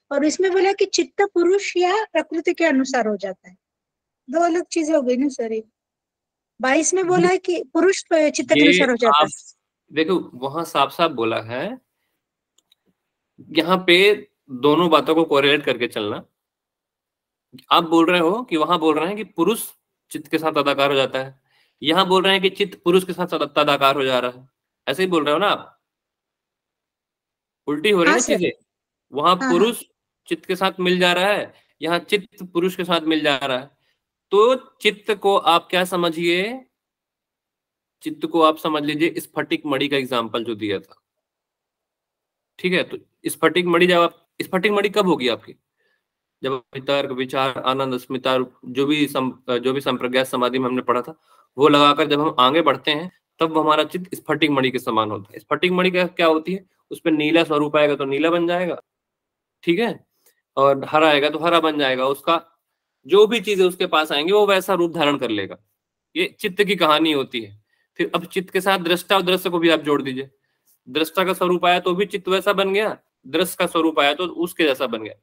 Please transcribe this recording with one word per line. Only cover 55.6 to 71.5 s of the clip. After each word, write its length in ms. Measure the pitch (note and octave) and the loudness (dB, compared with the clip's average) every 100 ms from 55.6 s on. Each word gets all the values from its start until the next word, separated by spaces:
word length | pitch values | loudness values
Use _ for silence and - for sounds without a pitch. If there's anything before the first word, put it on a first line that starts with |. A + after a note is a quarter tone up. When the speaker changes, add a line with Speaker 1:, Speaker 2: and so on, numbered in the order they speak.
| F3+ | 0
Speaker 2:
मणि 180 | F3+ F#3 | 0 0
क्या, 160 | F3+ F3 | 0 -2
क्या 200 | F3+ E3+ | 2 2
होती 280 | D#3 D#3+ | 2 -2
है? 140 | F#3+ _ _ - | -8 _ _ -18
उस 100 | D3 | -6
पे 100 | E3+ | -2
नीला 340 | D#3 D3+ E3 | 0 2 2
स्वरूप 320 | D#3+ D3 D3 D3+ | 2 0 0 2
आएगा 200 | D3 C#3+ | 2 0
तो 80 | |
नीला 260 | C#3 C#3 D#3+ | -4 -2 0
बन 160 | F3 E3+ | 0 0
जाएगा, 340 | F3 F3+ C#3+ - _ _ _ _ _ _ _ | -2 -4 -8 -12 _ _ _ _ _ _ _
ठीक 160 | - F3 | -2 0
है? 280 | A#3 - _ _ _ _ _ - | 0 -4 _ _ _ _ _ 2
और 280 | C#3 C#3 | 2 2
हरा 240 | B2+ D#3 D#3 | 0 2 4
आएगा 220 | D3 D3 | 2 0
तो 80 | D#3 | -2
हरा 220 | E3+ E3+ | 0 2
बन 180 | D#3+ D3+ | 0 0
जाएगा, 280 | C3+ B2+ C3 | -2 0 -2
उसका 400 | C#3 - E3 - _ _ _ _ _ C3 | -2 -2 -2 -4 _ _ _ _ _ 2
जो 200 | F#3+ G#3 | 6 6
भी 140 | A#3 | 4
चीजें 240 | G3 G3 | -2 2
उसके 220 | F#3 F3 F3+ | 2 2 0
पास 260 | D#3 D#3 | 0 0
आएंगी 200 | D3 D#3+ | -2 2
वो 140 | G#3 G3+ | 2 4
वैसा 280 | F#3+ F#3 | 2 2
रूप 180 | F#3 E3+ | 0 0
धारण 260 | E3 D3 C#3+ | 0 0 0
कर 120 | A#2+ | -2
लेगा। 260 | G#2 F#2+ F2+ _ _ _ _ _ - | -4 -6 -12 _ _ _ _ _ -6
ये 200 | - - | -6 -4
चित्त 220 | G#3+ F3+ | -6 -2
की 120 | G3+ G3 | 0 2
कहानी 360 | D#3+ D3+ D#3+ | 2 4 2
होती 280 | C#3+ C3 A#2+ | 0 -4 -8
है। 220 | G#2+ G2+ _ _ _ - | -12 -18 _ _ _ -8
फिर 120 | E3+ | -4
अब 100 | F3 F3+ | -4 -6
चित्त 240 | G3 F#3 | -8 -4
के 100 | F#3+ | -4
साथ 180 | F#3+ F#3+ | 0 0
दृष्टा 380 | E3+ F3+ - G3 | 0 -2 0 0
और 60 | |
दृश्य 280 | F3+ F#3 F#3 | 2 -2 -2
को 80 | E3+ | 0
भी 120 | E3 | 2
आप 100 | D#3 | 2
जोड़ 220 | D3 C#3+ | 0 -2
दीजिए, 280 | C3 B2+ C3+ _ _ _ _ _ - | -2 -8 -12 _ _ _ _ _ -8
दृष्टा 360 | C#3 D#3 - | -6 -4 -2
का 80 | F#3 | -2
स्वरूप 320 | F#3 F3+ | 0 0